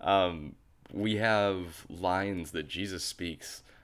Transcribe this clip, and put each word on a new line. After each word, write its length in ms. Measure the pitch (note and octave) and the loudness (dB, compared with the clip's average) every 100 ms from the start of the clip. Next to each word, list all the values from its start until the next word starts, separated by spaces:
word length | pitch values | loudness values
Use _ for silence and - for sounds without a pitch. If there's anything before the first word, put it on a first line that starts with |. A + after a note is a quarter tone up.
Um, 560 | - G2 F2+ E2 D2 - _ _ - | 4 6 6 0 -8 -14 _ _ -10
we 240 | - G#2+ G#2 | -2 0 2
have 680 | A2+ G#2+ G2+ F#2+ F2 - - | 4 4 4 0 -6 -12 -16
lines 640 | E2+ F2+ F#2 G2 F#2 D2+ | -2 0 2 0 -4 -4
that 160 | E2 D2+ | -6 -6
Jesus 360 | E2+ G2 F2+ | -6 -6 -6
speaks, 580 | - - F2 D#2 - - - - | -8 -6 -8 -8 -12 -16 -18 -20